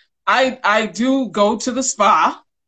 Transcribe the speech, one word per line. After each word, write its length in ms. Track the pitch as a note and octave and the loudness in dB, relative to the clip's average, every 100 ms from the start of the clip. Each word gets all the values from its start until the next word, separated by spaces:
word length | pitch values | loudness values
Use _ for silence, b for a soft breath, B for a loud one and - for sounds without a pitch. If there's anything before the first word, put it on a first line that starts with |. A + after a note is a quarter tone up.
| b _ - | b _ -2
I, 340 | A3 C4 B3+ | 0 0 0
I 220 | G3+ A3 G#3+ | 0 0 -2
do 420 | E3+ B3+ C4+ A#3 | -2 -2 0 -2
go 280 | F#3 G#3 A3+ | 0 0 0
to 140 | B3+ | -4
the 100 | A#3+ | -4
spa, 600 | C4 - G3+ D#3+ G3+ - _ _ | -4 0 2 4 2 -2 _ _